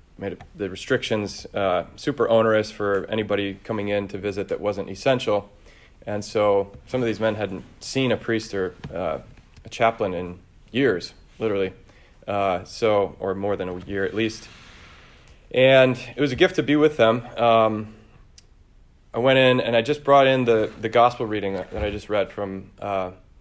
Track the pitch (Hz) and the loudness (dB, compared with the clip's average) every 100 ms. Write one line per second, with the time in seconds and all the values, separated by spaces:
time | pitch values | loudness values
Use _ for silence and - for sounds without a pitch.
0 | _ - 95 87 - - 98 95 - 127 | _ -12 -10 -10 -14 -8 -8 -8 -2 -2
1 | - 110 101 - - 101 98 90 82 - | 0 -4 -4 -8 -10 -4 0 0 -2 -8
2 | - 131 113 113 113 107 107 - 104 98 | -6 -2 4 4 4 2 0 -4 -2 -2
3 | 87 110 101 101 98 98 - 107 101 104 | -2 -4 -2 -2 -4 -8 -8 -6 -4 -4
4 | 98 98 101 101 95 - 104 101 95 95 | -4 -6 -6 -6 -6 -4 -4 -4 -8 -4
5 | 135 127 - 104 - - - - - _ | -2 0 0 -2 -2 -12 -20 -20 -20 _
6 | - 104 101 110 104 101 98 - - 127 | -8 -8 -4 0 2 2 0 -6 -8 -4
7 | 117 107 110 107 101 95 - - - 135 | -2 -2 -2 -2 -6 -8 -14 -16 -8 -2
8 | 131 110 - 113 - 101 117 - - 85 | -2 -2 -2 -4 -4 -4 -6 -6 -12 -6
9 | 87 73 - - - - - - 113 - | -6 -6 -10 -20 -20 -20 -16 0 0 2
10 | 101 87 90 87 - - - 117 135 90 | -2 -4 -8 -12 -20 -20 -8 0 0 0
11 | - - - - 113 98 95 - - - | -4 -16 -20 -6 -4 -2 -2 -6 -20 -20
12 | _ _ - 101 98 90 95 - 110 104 | _ _ -6 -2 0 -2 -6 -2 0 2
13 | 95 - 98 95 101 98 92 90 90 98 | 0 -4 -6 -4 -4 -4 -6 -8 -8 -4
14 | 95 104 113 - - - - - - - | -4 -2 -4 -6 -14 -20 -20 -20 -20 -20
15 | - - - - - 127 131 135 127 127 | -20 -20 -20 -20 -4 4 6 8 6 2
16 | - - 143 127 180 165 131 147 151 151 | -6 -4 -2 2 2 2 0 4 4 4
17 | 110 120 - - 117 113 110 107 107 - | 4 2 -2 0 4 4 4 0 -8 -14
18 | - - - - - _ _ _ _ _ | -20 -20 -20 -20 -20 _ _ _ _ _
19 | _ 117 131 131 127 127 117 117 113 147 | _ 0 4 6 6 4 2 2 2 0
20 | - 139 135 131 120 113 104 - 110 120 | 4 6 6 4 4 2 2 -4 0 4
21 | 120 - 113 107 98 95 92 107 104 104 | 4 4 -4 -4 -4 -6 -8 -6 -6 -6
22 | - 104 95 - 98 95 95 - 101 98 | -4 -2 -2 -4 -8 -8 -12 -12 -6 -4
23 | 92 92 _ - | -4 -10 _ -20